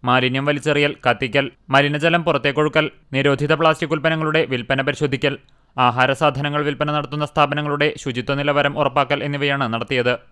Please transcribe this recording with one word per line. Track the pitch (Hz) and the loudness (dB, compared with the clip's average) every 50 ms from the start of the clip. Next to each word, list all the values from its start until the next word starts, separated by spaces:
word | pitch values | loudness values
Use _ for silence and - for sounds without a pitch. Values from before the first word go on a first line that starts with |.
| - | 0
മാലിന്യം | 120 123 127 127 127 127 135 139 143 | 2 2 2 2 0 -2 -2 -2 -2
വലിച്ചെറിയൽ, | 147 147 123 151 147 147 147 147 - - - | -2 -2 0 0 2 2 2 0 -2 -2 0
കത്തിക്കൽ, | - - 147 - 123 104 143 139 139 - _ _ - 135 | 0 0 0 -2 -2 0 0 -2 -2 -6 _ _ 2 2
മലിനജലം | 139 143 147 147 147 151 165 165 175 165 | 2 4 4 0 0 0 2 0 2 0
പുറത്തേക്കൊഴുക്കൽ, | 170 147 139 117 143 135 151 151 147 - 160 151 151 - - _ _ - | 0 0 0 0 0 0 2 0 2 2 2 0 0 -4 -12 _ _ -4
നിരോധിത | 135 139 143 139 127 143 143 160 147 | 0 2 2 2 2 2 0 0 2
പ്ലാസ്റ്റിക് | 165 160 156 - 170 147 160 | 4 2 2 2 0 -2 -2
ഉൽപ്പന്നങ്ങളുടെ | 156 139 160 160 160 156 156 156 160 165 - | 0 0 0 0 0 -2 0 2 0 0 0
വിൽപ്പന | 131 123 117 - 135 135 135 143 | -2 -6 -2 -2 -2 -2 0 -2
പരിശോധിക്കൽ, | 139 - 151 139 127 131 - 143 139 - _ _ _ _ _ _ _ - | -2 -2 -2 -2 -2 0 -2 -2 -2 -2 _ _ _ _ _ _ _ 2
ആഹാര | 127 123 117 123 127 127 135 - | 2 2 4 4 2 2 2 2
സാധനങ്ങൾ | 160 147 135 127 143 147 143 147 147 147 | 2 0 0 0 -4 -2 -2 -2 -2 -2
വിൽപ്പന | 143 123 151 151 151 | -2 -2 -4 -2 -2
നടത്തുന്ന | 151 143 - 147 151 151 143 | -4 -4 -4 -4 -4 -6 -4
സ്ഥാപനങ്ങളുടെ | - 160 147 139 143 147 147 147 143 143 151 151 147 - | 2 0 0 2 0 -4 -4 -4 -2 0 0 0 0 -4
ശുചിത്വ | - 139 120 123 123 - 139 139 | -8 -6 -6 -6 -4 -4 -4 -2
നിലവാരം | 143 147 143 147 143 143 143 147 | 0 0 0 2 0 0 0 0
ഉറപ്പാക്കൽ | 147 139 127 147 139 120 143 139 - 143 | 0 0 2 0 0 0 -2 -4 -2 -6
എന്നിവയാണ് | 143 143 139 147 139 139 139 117 113 | -4 -2 -2 -2 -2 -2 -2 -4 -4
നടത്തിയത്. | 113 117 - 139 127 120 123 123 117 - - | -6 -4 -2 -2 0 0 0 0 -2 -6 -18